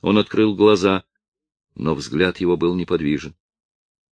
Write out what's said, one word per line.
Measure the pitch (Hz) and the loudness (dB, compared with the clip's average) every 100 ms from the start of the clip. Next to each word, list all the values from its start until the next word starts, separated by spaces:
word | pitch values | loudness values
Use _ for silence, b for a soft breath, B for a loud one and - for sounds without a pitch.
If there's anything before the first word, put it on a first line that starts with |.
Он | 87 104 | 2 0
открыл | 101 - 110 | 0 0 0
глаза, | 98 104 104 98 95 _ _ _ _ _ _ _ | 4 4 4 2 0 _ _ _ _ _ _ _
но | - 78 | -8 -4
взгляд | 73 69 73 90 87 | -4 -4 0 0 0
его | 87 85 | -2 0
был | 85 | 0
неподвижен. | 90 87 87 76 73 73 - _ _ _ _ _ _ _ | -2 -2 -2 -2 -4 -6 -18 _ _ _ _ _ _ _